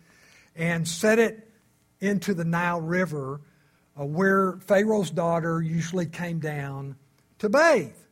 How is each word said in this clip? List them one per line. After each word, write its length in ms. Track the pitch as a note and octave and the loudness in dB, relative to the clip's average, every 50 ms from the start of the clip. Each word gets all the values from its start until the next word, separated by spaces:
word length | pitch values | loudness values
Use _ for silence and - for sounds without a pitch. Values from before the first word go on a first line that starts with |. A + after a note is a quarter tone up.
| _ _ _ _ _ _ _ _ _ _ _ | _ _ _ _ _ _ _ _ _ _ _
and 320 | E3 E3 E3+ E3+ E3 D#3+ | -6 -4 -2 -2 -2 -2
set 320 | E3 - - - G#3+ A3 A3+ | -4 -4 0 2 4 4 4
it 320 | A3+ G3+ - - - _ _ _ _ _ _ _ _ _ _ _ | 4 2 0 -4 -14 _ _ _ _ _ _ _ _ _ _ _
into 340 | F#3+ G3+ G3+ F#3+ - G3+ G3 | -2 -2 -2 0 -2 -2 -2
the 100 | E3 E3+ | -2 -2
Nile 360 | E3 E3+ E3+ F3 F3 F3 E3+ | -2 0 0 0 0 0 -2
River, 600 | D#3+ D#3+ F3 F3+ F#3 D#3+ D3+ D3 C3+ C3 C#3+ D3 D3 _ _ _ _ _ _ _ _ _ _ C#3 | -2 -2 0 0 0 0 -2 -6 -6 -8 -10 -10 -14 _ _ _ _ _ _ _ _ _ _ -10
uh, 60 | C#3+ | -8
where 540 | C#3+ D3+ E3 F#3+ G3 G3 G3 F#3+ F#3 F3 F#3 | -6 -2 2 2 4 4 4 4 2 -2 -4
Pharaoh's 500 | - - G#3 F#3+ G#3 A3 A3 G#3 F#3+ D3 | 0 2 4 4 4 4 2 0 0 0
daughter 500 | - F3+ E3+ E3+ E3 E3+ D#3+ E3+ E3 E3 | -2 -2 0 0 0 0 0 -2 -2 -2
usually 460 | E3 D#3+ E3 E3 E3 - F#3 F#3 F3 | -2 -2 -2 -2 -2 -2 -2 -4 -4
came 320 | - - - F3 F3 E3+ D#3+ | -4 -6 -8 -8 -6 -4 -4
down 560 | D3+ D#3 D3 C#3+ C#3 C#3 C#3 C#3 C#3 C#3 C3+ - _ _ _ _ _ _ _ _ | -4 -4 -6 -6 -8 -8 -8 -10 -10 -12 -12 -16 _ _ _ _ _ _ _ _
to 80 | - G#3 | -2 0
bathe. 420 | G3+ C#4+ D#4+ E4+ D4+ G#3+ D3 A#2 - - - _ | 4 4 6 6 4 4 2 -2 -8 -16 -20 _